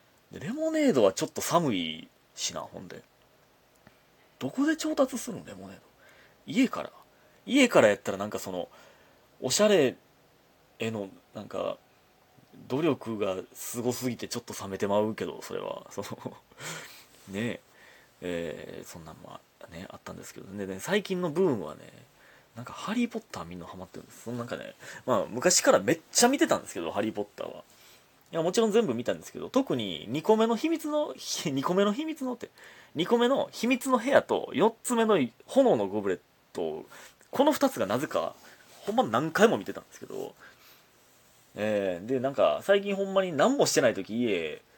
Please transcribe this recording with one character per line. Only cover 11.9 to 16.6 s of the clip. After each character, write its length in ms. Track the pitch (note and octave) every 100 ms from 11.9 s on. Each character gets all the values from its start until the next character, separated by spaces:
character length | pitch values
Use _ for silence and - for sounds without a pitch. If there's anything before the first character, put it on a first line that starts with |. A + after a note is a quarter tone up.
| _ _ _ _ _ _ - A2
努 140 | B2+
力 360 | E3 B2+ A#2 G#2+
が 180 | G2+ F#2 -
す 260 | - - A#2+
ご 120 | A#2+
す 160 | A#2+ B2+
ぎ 80 | A2+
て 120 | G2
ち 80 | -
ょ 40 |
っ 20 |
と 120 | - G#2+
冷 100 | G2
め 80 | F#2+
て 80 | G2+
ま 140 | G#2
う 140 | G#2+
け 100 | G#2+
ど、 160 | F2 -
そ 120 | -
れ 60 | -
は。 260 | G1+ - -
<laughs> 40 |
そ 120 | -
の、 340 | G2+ - - - _ -